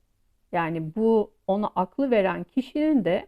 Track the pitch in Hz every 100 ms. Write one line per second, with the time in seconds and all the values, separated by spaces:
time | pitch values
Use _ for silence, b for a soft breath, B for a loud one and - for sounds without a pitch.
0 | _ _ _ _ - 175 160 165 156 220
1 | 220 220 208 _ - 196 208 - - -
2 | 277 220 185 175 175 262 247 294 311 277
3 | 165 196